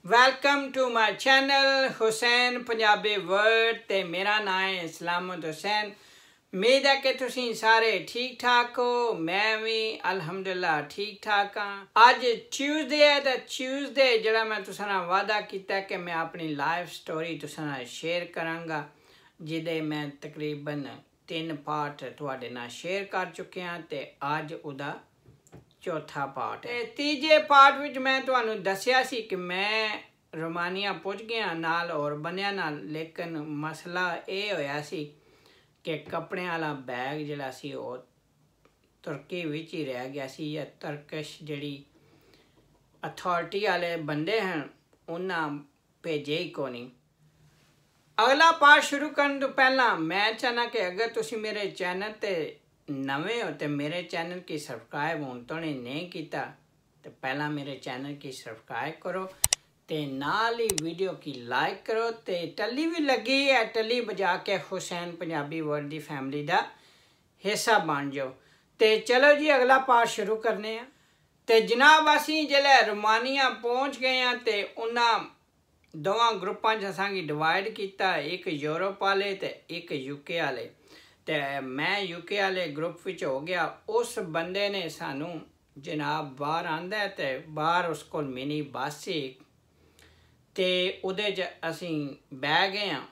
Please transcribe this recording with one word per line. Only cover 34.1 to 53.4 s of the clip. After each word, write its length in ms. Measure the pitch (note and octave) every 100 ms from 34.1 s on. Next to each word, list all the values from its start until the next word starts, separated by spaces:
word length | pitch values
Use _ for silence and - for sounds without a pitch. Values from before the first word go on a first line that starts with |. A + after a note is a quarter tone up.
| E3+ -
ਇਹ 240 | F#3+ G#3
ਹੋਇਆ 280 | F3+ C#3+ D3
ਸੀ 220 | D3 F3 D3 - _ _ _ _ _ _
ਕਿ 120 | - D3+
ਕੱਪੜਿਆਂ 520 | - E3+ D#3 F#3+ F3+
ਵਾਲਾ 220 | E3 D#3
ਬੈਗ 460 | C#3 B2+ B2 C3 D3+
ਜਿਹੜਾ 320 | D3 C#3+ C3+
ਸੀ 220 | - D3
ਉਹ 260 | C3 A#2+ B2+ - _ _ _ _ _ _ _ _ _
ਤੁਰਕੀ 400 | - C#3+ - F3+
ਵਿੱਚ 300 | D#3+ D3+ D#3
ਹੀ 100 | E3+
ਰਹਿ 240 | C3+ B2 C3+
ਗਿਆ 160 | C#3 C3
ਸੀ, 260 | - D3+
ਜਾਂ 140 | D3+ C3+ _
ਤਰਕਿਸ਼ 560 | D#3 D3 D3 D#3+ D3+ -
ਜਿਹੜੀ 420 | D#3 D3 D3 C#3 - _ _ _ _ _ _ _ _ _ _ _
ਅਥਾਰਟੀ 600 | D3+ - F#3 F3 E3 G3+
ਵਾਲੇ 300 | G#3 F3+ F3 E3+
ਬੰਦੇ 440 | D3+ D3+ E3 A3
ਹਨ 280 | G3 E3 C3+ _ _ _ -
ਉਹਨਾਂ 400 | E3+ F#3 E3+ D3+ C#3+ C#3+ _ _ _
ਭੇਜੇ 360 | E3+ D3+ C#3 D#3
ਹੀ 100 | E3+
ਕੋ 180 | - C3+
ਨਹੀਂ। 220 | A#2+ B2+ _ _ _ _ _ _ _ _ _ _ _ _ -
ਅਗਲਾ 340 | A#3 C#4+ E4
ਪਾਰਟ 300 | D#4+ C#4+ D4+
ਸ਼ੁਰੂ 280 | - C#4+ D4+
ਕਰਨ 280 | D4 C#4+ C#4
ਤੋਂ 80 | C4+
ਪਹਿਲਾਂ 460 | - C4 C4 A#3+ F3
ਮੈਂ 340 | D#3+ F#3+ G#3+
ਚਾਹਨਾ 340 | A3 B3+ A#3+ A#3
ਕਿ 220 | A#3 F3+
ਅਗਰ 200 | F3+ A#3
ਤੁਸੀਂ 300 | A3+ A3 A3
ਮੇਰੇ 320 | G#3+ G#3 G3
ਚੈਨਲ 420 | D#3 F3+ F#3 G#3+
ਤੇ 460 | G#3+ G#3 F3 C#3+ - _ _ -
ਨਵੇਂ 540 | C3+ C3+ C#3 F3+ A#3